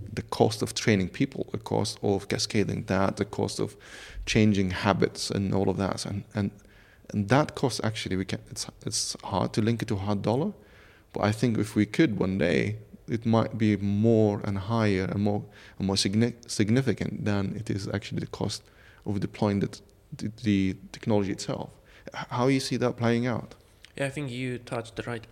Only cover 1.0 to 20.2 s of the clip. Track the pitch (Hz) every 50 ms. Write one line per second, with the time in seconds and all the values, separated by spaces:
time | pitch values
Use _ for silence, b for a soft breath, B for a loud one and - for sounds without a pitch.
1 | 92 87 - - 139 - - - - - - 107 - - 110 110 107 110 - -
2 | - 110 98 95 - - 110 110 110 - - 110 95 - 104 - 101 - 95 92
3 | 98 98 101 - 101 - - - 104 104 - - 107 107 - B B B B B
4 | B B B B B - - 117 107 107 104 95 98 92 92 - - 104 98 -
5 | - - - - - - - - 101 95 - 98 98 - 92 85 98 92 - -
6 | - - 98 98 - - - 107 101 101 - - - b b b b b b b
7 | b - - 104 101 101 123 139 - - - - - 127 - - - 110 110 -
8 | - - 92 92 95 - - - - - 107 - - - - - - 110 107 -
9 | - - - - - - - 92 117 120 - 117 107 113 117 113 113 110 113 95
10 | 95 101 104 101 101 104 110 131 165 214 196 b b b b b b b b b
11 | b b - - 104 104 107 110 135 123 110 117 110 - - 107 104 101 - -
12 | 165 147 104 92 95 95 95 98 - 87 78 67 58 101 110 110 - - - -
13 | - - 117 110 - 117 113 113 110 - - 110 113 107 104 98 101 101 101 101
14 | 110 117 117 110 110 107 101 - - 104 98 98 92 98 117 117 110 107 98 92
15 | 95 - - 101 104 104 101 104 110 B B B B B B - 92 95 98 98
16 | - 104 98 110 117 120 117 - - - - - 107 98 113 131 135 123 95 -
17 | - - - - - 104 104 101 98 98 - 104 110 - 110 101 98 110 107 101
18 | - - 110 107 - - - - 107 107 - - b b b b b b b b
19 | b - 101 101 - - - - 113 104 101 101 82 - - - - - - _
20 | _ _ - -